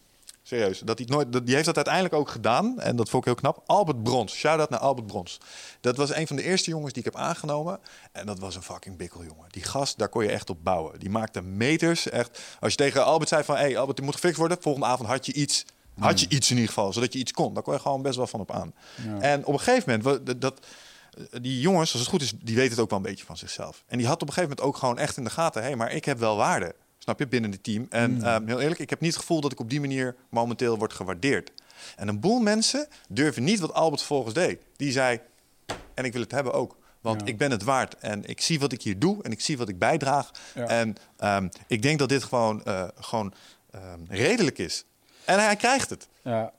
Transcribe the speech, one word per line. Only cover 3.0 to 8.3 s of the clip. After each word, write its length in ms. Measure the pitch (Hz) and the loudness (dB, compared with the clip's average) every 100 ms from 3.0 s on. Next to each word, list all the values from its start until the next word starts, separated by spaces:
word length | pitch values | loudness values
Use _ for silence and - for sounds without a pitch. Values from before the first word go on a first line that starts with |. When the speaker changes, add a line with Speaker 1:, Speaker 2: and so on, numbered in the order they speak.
| 110 | 2
Speaker 1:
vond 120 | 131 127 | 2 2
ik 40 | |
heel 80 | 123 | 0
knap. 240 | 139 - - | 0 -2 2
Albert 380 | 180 185 127 | 2 2 0
Brons. 300 | 110 131 101 | 2 2 0
Shout-out 360 | - 151 160 151 | 0 2 2 2
naar 100 | 120 | 0
Albert 280 | 131 127 107 | 0 0 -4
Brons. 300 | 98 90 - - - - - | -8 -8 -14 -18 -18 -18 -4
Dat 160 | 123 127 | 0 2
was 160 | 143 147 | 0 0
een 120 | 156 | -4
van 80 | 139 | -4
de 80 | |
eerste 260 | 135 185 - | 0 0 0
jongens 240 | 160 147 | -2 -6
die 100 | - - | -6 -6
ik 80 | |
heb 80 | - | -4
aangenomen. 560 | 131 165 151 147 160 190 - - - | -4 -4 -4 -4 -4 -8 -12 -20 -18
En 140 | - | -12
dat 140 | 98 | -8